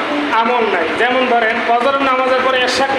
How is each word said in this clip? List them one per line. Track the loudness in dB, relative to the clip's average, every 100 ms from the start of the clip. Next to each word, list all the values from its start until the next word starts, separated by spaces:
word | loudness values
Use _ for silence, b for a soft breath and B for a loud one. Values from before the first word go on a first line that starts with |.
| -4 -4 -2
আমল | 0 0 0 0
নাই। | 0 -2 0
যেমন | 0 0 2
ধরেন, | 2 0 -2 0
ফজরের | 2 2 0
নামাজের | 0 0 0 0
পরে | 0 0
এরশাক | 0 0 -2